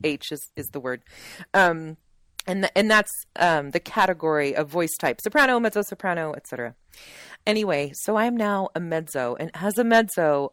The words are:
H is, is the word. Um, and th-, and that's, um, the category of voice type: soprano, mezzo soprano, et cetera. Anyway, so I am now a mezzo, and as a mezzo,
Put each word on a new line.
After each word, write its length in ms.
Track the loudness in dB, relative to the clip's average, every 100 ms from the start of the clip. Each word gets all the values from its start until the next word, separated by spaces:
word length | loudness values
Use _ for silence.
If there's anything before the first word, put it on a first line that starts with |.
H 260 | -4 -4 -8
is, 180 | -12 -12 -14
is 100 | -12
the 80 | -8
word. 220 | -8 -8 _ -20 -20 -18 0
Um, 440 | 4 4 2 -6 -14 _ _ _ -12 -6
and 160 | -2
th-, 100 | 0
and 160 | 2 4
that's, 200 | 4 2 -6 -10 0
um, 340 | 2 2 0
the 100 | -4
category 720 | -2 2 2 2 0 2 0 -2
of 120 | -2
voice 260 | -2 -2 -2
type: 200 | -2 -2
soprano, 380 | 0 4 4 4
mezzo 220 | 2 0
soprano, 500 | -4 -6 -4 -4 -4
et 140 | -8 -10
cetera. 260 | -8 -8 -12 _ -20 -20 -20 -20 -6 -2
Anyway, 460 | 0 2 0 -2
so 220 | -4 0 2
I 80 | 2
am 100 | 2
now 340 | 0 0 -2
a 60 | -4
mezzo, 560 | -4 -4 -4 -4 -4 -4
and 120 | -8
as 240 | -4 -2 0
a 60 |
mezzo, 680 | 4 4 4 2 2 2 0